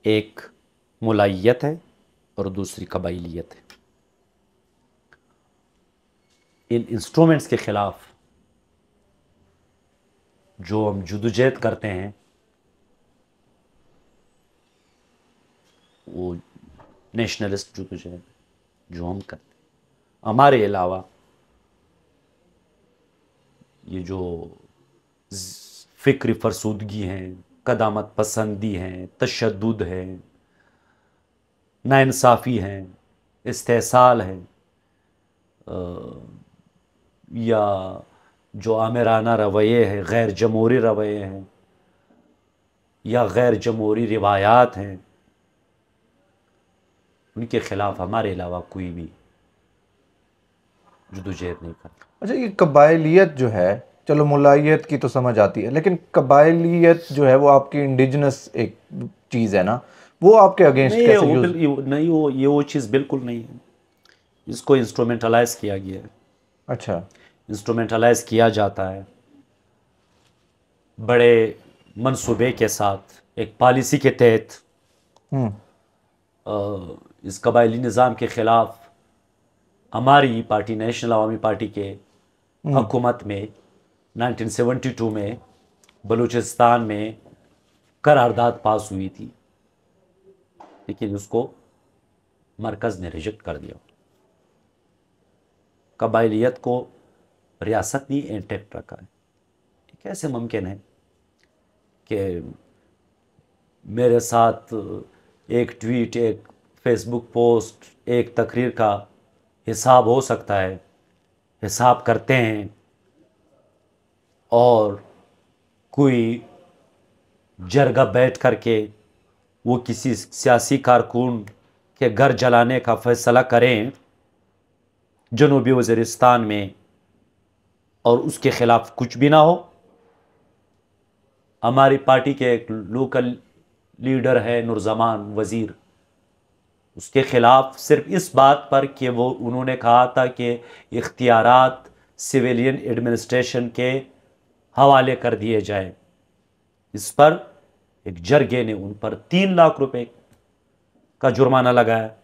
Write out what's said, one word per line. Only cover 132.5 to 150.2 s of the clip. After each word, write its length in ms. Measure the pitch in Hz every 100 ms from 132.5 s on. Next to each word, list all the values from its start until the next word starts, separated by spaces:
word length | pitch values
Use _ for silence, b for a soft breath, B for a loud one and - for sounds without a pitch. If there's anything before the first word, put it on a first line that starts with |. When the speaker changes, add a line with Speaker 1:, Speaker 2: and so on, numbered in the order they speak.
| 117 113
Speaker 1:
लोकल 680 | 110 95 120 131 131 123 123 _ _ _ _ _ _
लीडर 380 | 123 131 127 123
है 240 | 107 120 117
नूरजमान 680 | 107 104 110 117 107 104
वज़ीर, 400 | 104 104 113 107 - _ _ _ _ _ _ _ _ _ _ _ -
उसके 260 | - 139
ख़िलाफ़ 560 | 131 123 120 131 135 -
सिर्फ 300 | - 147 -
इस 240 | 185 -
बात 340 | 135 135 143 -
पर 160 | 135 139
कि 220 | - 127
वो, 220 | 120 127
उन्होंने 460 | - 117 127 131 127
कहा 300 | 117 120 127
था 200 | 131 127
कि 360 | 127 120 120 b b b
इख्तियारात 1000 | 120 - - 123 113 110 127 131 - - _ _ -
सिविलियन 580 | - 135 123 120 127 135
एडमिनिस्ट्रेशन 920 | - 117 120 117 - 123 123 127 120
के 220 | 117 127 131 - _ _ _ _ _ _ -
हवाले 400 | 139 135 127 123
कर 180 | 120
दिए 260 | 107 107 110
जाए, 340 | 98 101 95 - _ _ _ _ _ _ _ _ _
इस 160 | 104 -
पर 520 | - 151 175 - _ _ _ _ _ 101
एक 160 | 87
जरगे 420 | 87 147 123 123
ने 80 | 110
उन 220 | 104 98
पर 200 | 104 107
तीन 400 | - _ 180 190
लाख 260 | 180 160 151
रुपए 300 | 135 123 117 _